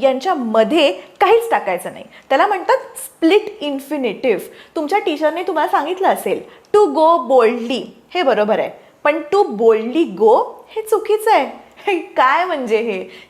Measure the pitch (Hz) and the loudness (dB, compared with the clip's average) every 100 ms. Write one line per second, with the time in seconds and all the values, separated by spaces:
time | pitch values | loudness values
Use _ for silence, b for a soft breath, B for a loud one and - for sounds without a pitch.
0 | 262 262 370 330 233 220 220 320 294 370 | -2 0 -2 -4 0 0 2 2 2 0
1 | - - 381 453 453 208 - 175 175 - | -10 -2 2 2 2 -2 -2 -6 -8 -14
2 | - B - 277 403 381 381 523 - - | -18 B -2 0 2 0 0 -2 -2 -16
3 | - - 330 415 427 - 294 269 269 294 | -18 -2 2 2 0 -6 -8 -8 -6 -4
4 | 247 - 262 190 - B B 339 294 392 | -4 -2 -2 -2 -4 B B -8 -4 -2
5 | 415 294 311 330 370 311 294 370 294 370 | -2 -2 -2 -2 -4 -2 -2 -2 -2 -2
6 | 359 196 208 156 - B _ 415 392 269 | -2 -2 -2 -6 -8 B _ 2 2 4
7 | 320 339 226 262 226 240 233 247 - - | 4 2 2 4 4 0 -4 -6 -8 -16
8 | _ 359 277 208 208 190 123 B B B | _ -2 0 0 0 0 -2 B B B
9 | 294 311 311 392 370 208 226 220 226 294 | -2 -2 0 0 0 2 2 2 0 -2
10 | 277 185 214 269 494 - - 440 440 415 | -2 2 4 4 2 -8 -12 -10 -2 -2
11 | - 427 427 359 247 - - - - 349 | 0 -2 2 2 0 -8 -20 -10 -4 -4
12 | - - 262 302 370 302 240 214 233 190 | -2 0 2 2 -2 -4 -2 -2 -2 -6
13 | 185 B | -10 B